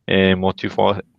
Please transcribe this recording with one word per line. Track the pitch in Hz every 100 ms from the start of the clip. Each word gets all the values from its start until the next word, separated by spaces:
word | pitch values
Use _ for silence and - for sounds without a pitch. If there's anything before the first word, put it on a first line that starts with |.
| -
e, | 95 95
motiva-, | 92 95 - 101 - 101 104 -